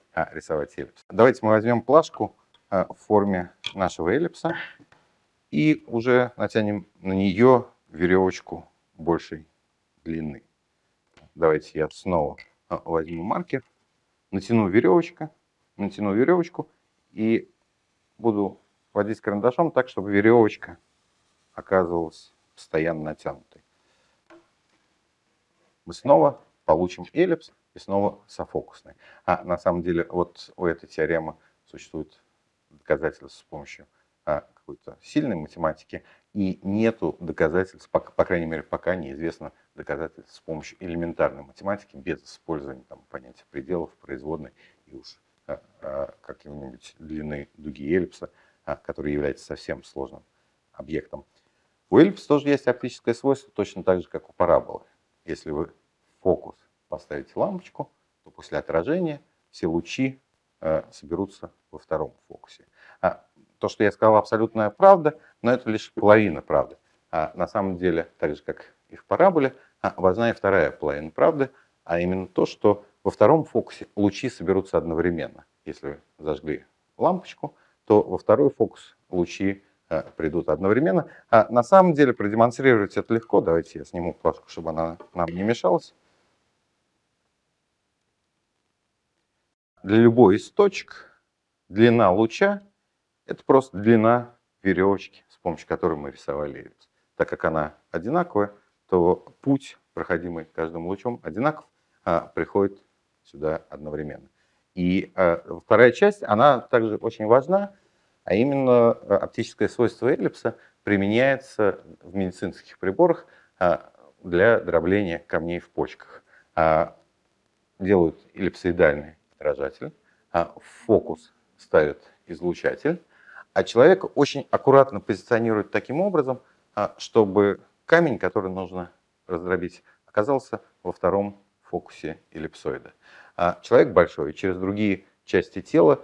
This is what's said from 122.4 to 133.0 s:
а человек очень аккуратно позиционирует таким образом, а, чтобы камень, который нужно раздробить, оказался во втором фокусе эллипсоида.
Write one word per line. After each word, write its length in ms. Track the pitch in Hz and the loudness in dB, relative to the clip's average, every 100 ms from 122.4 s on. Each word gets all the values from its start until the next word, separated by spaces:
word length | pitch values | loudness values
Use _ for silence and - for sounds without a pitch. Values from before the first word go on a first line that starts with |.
| 87 - 65 64 147 180 _ _ - - - | -6 -4 -4 -4 -4 -4 _ _ -20 -20 -6
а 100 | - | -4
человек 540 | - 113 151 190 - - | 0 6 6 6 0 0
очень 300 | 143 139 - | 0 -2 -4
аккуратно 480 | - - 139 131 101 | 0 6 6 6 0
позиционирует 720 | - 98 - 113 113 107 95 | -6 -6 -2 0 2 -2 -2
таким 300 | 107 - 143 | -6 -4 -4
образом, 400 | 202 175 131 123 _ _ _ - | -2 -2 -2 -6 _ _ _ -6
а, 200 | 104 - | -6 -6
чтобы 640 | - 113 101 98 101 92 _ _ - | 0 2 4 4 2 0 _ _ 2
камень, 340 | 165 165 101 | 4 4 0
который 320 | 92 107 92 | -4 -4 -4
нужно 400 | 92 92 92 85 _ _ _ - | -6 -8 -10 -14 _ _ _ -10
раздробить, 560 | 87 90 92 87 - _ _ _ | -8 -4 -4 -4 -12 _ _ _
оказался 560 | 107 107 139 - 110 - _ | -4 0 -2 -4 -12 -12 _
во 80 | 90 | -12
втором 480 | - 90 98 101 101 _ _ | -4 0 0 -2 -10 _ _
фокусе 580 | _ 90 - - 78 80 _ | _ -10 -10 -14 -14 -14 _
эллипсоида. 640 | 82 76 - - 65 - _ | -14 -14 -10 -10 -10 -12 _